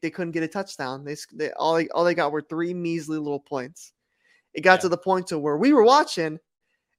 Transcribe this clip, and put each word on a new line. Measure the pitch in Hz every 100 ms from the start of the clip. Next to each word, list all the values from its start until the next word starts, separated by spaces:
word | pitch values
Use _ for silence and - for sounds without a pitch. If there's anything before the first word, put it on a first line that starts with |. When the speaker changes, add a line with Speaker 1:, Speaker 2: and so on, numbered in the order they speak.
Speaker 1:
they | 160
couldn't | 175 170
get | 160
a | 160
touchdown. | 196 196 - 131 135
They | 143
s-, | 151 -
they, | - 151
all | - 156
they, | 165 160
all | -
they | 175
got | 170 147
were | 151
three | 147 160 170
measly | 180 170 165 151 156
little | 147 143
points. | - 139 127 - - _ _ _ _ _ _
It | 160
got | 185 185
Speaker 2:
Yeah. |
Speaker 1:
to | 185
the | 170
point | 190 185 180
to | 160
where | 147 147
we | 254
were | 285
watching, | 220 277 - - 160 160 _ _ _ _ _